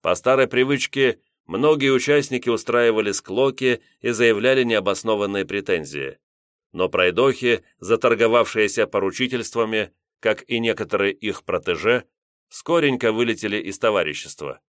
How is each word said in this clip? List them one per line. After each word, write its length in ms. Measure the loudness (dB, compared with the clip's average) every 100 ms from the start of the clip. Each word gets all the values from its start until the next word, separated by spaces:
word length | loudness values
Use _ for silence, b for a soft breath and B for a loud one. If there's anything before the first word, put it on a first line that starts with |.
По 140 | 0
старой 340 | 0 2 2 2
привычке, 720 | 2 0 0 -2 0 0 0 _ _
многие 480 | _ 0 2 2 2
участники 560 | 2 2 0 2 -4 -2
устраивали 640 | -2 0 2 2 2 0
склоки 720 | -4 -4 0 0 0 -2 -2 b b
и 100 | -6
заявляли 520 | 2 4 4 4 2
необоснованные 800 | 2 2 0 -2 0 0 0 -2
претензии. 760 | -4 -6 -2 -4 -4 -10 -10 -12 _ _ _ _ _
Но 160 | -4 -2
пройдохи, 720 | 2 2 2 0 2 0 -2 _ _
заторговавшиеся 1080 | -2 2 2 2 4 4 2 0 0 0 -2
поручительствами, 1040 | 0 -2 -2 -4 -4 -6 -4 -2 -2 -6 _ _ _
как 280 | -2 -2 -2
и 100 | -2
некоторые 520 | -2 -2 -2 0 0
их 320 | -2 -6 -8
протеже, 640 | -4 -4 -2 -2 0 0 -2 _ _ _ _
скоренько 640 | -16 -2 0 2 0 0
вылетели 460 | 0 0 -2 -4 -4
из 200 | -6 -2
товарищества. 840 | 0 2 0 -4 -12 -12 -12 -12 _